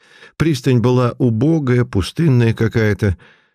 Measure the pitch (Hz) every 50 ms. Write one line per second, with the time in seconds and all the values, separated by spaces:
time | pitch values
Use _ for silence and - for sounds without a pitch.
0 | _ _ _ - - - _ - 151 165 147 123 - 139 127 120 107 127 127 127
1 | 127 117 - - 131 120 110 110 131 156 165 160 143 123 123 123 120 123 - 101
2 | 87 - - - 165 151 127 120 117 113 107 - 117 107 - 117 110 104 101 -
3 | 110 98 90 - - - _ _ _ _